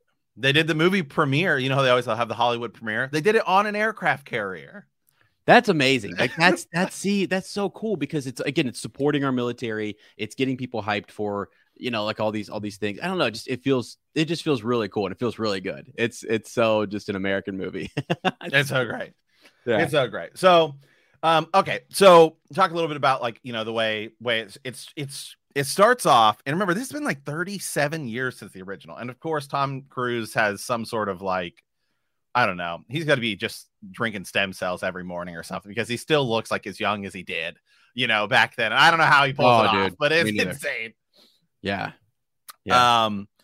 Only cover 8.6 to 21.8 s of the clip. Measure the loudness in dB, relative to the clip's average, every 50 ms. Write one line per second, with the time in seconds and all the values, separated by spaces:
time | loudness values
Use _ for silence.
8.6 | -2 -2 -4 -8 -12 -12 -6 -2 0 0 2 2 0 0 0 0 -2 -2 -4 -6
9.6 | -6 -6 -4 -4 -4 -6 -8 -10 _ _ _ -10 -10 -10 -4 -4 -2 -2 -2 -4
10.6 | -6 -8 -8 -6 -2 -2 -2 -2 -4 -8 -10 -6 -6 -4 -4 -4 -6 -8 _ _
11.6 | _ _ _ -10 -8 -6 -4 -4 -4 -4 -4 -2 -2 -2 -2 -4 -8 -8 -8 -8
12.6 | -8 -8 -8 -6 -6 -6 -6 -6 -6 -6 -2 -2 -2 -2 -2 -6 -8 -8 -8 -4
13.6 | 0 0 0 0 0 -6 -14 _ _ _ _ -2 -2 -2 -4 -4 -2 -2 -2 0
14.6 | 0 -2 0 0 -2 -2 -2 -4 -4 -4 -4 -4 -4 -4 -4 -2 -4 -2 -2 -2
15.6 | -4 -6 -8 -8 -14 -14 -4 -2 -2 -2 -4 -8 -4 -4 -4 -4 -4 -4 0 0
16.6 | 2 4 4 2 0 -2 -4 -8 -6 -6 -6 -4 -2 -2 -2 -2 -4 -6 -8 -8
17.6 | -8 -8 -8 -8 -10 -6 -8 -8 -4 -4 -6 -2 -2 -4 -4 _ -8 0 0 0
18.6 | 2 2 0 -2 -2 -2 -6 -8 -10 -12 _ _ _ _ _ _ _ -20 _ _
19.6 | _ 0 0 0 0 0 0 0 0 0 -4 -10 -10 -10 -8 2 6 6 8 6
20.6 | 6 2 -2 -12 _ _ _ _ _ _ _ _ 0 2 2 2 2 2 2 2
21.6 | 2 2 -4 -6